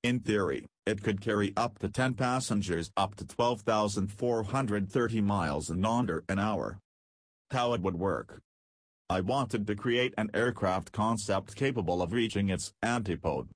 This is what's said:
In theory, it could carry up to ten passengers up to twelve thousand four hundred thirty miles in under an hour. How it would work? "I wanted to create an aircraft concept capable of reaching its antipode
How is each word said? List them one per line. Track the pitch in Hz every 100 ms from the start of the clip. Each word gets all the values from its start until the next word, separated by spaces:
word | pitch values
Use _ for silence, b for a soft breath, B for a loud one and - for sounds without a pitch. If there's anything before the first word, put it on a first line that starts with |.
In | 123 123
theory, | 107 107 90 65 - _ -
it | 104
could | 107 101
carry | 113 104 101 101
up | 117 -
to | 110
ten | 117 127
passengers | 123 127 131 - 104 95 85 82 -
up | 98 -
to | -
twelve | - 120 117
thousand | 110 107 107 104 98
four | - 123 117
hundred | 101 131 120 104 95
thirty | 131 117 113
miles | 101 101 80 71 80
in | 92 107
under | 117 117 80 -
an | 98
hour. | 104 98 52 - _ _ _ _ _ _ _
How | 131 120
it | 120
would | 95 85
work? | 95 71 - - _ _ _ _ _ _ _
"I | 92
wanted | 92 135 123 117 104
to | 104
create | 123 120 127 -
an | 107
aircraft | - 120 117 95 92 90
concept | - 110 113 104 98 - -
capable | 135 120 85 87
of | 87
reaching | 117 113 101 98
its | 90 - _
antipode | 113 120 98 85 82 71 -